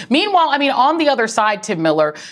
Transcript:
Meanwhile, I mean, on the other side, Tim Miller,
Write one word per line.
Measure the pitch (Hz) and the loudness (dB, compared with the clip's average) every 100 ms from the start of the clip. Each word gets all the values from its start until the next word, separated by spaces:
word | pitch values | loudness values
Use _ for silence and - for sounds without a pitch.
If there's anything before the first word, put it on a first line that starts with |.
| - | -2
Meanwhile, | 285 415 370 311 | 0 2 2 2
I | 285 | 0
mean, | 277 | 0
on | - 269 330 | 2 2 2
the | 294 | 0
other | 240 220 | 0 0
side, | 226 214 208 | 0 0 -2
Tim | 214 175 | -4 -2
Miller, | 160 156 151 156 - | 0 2 0 -2 -14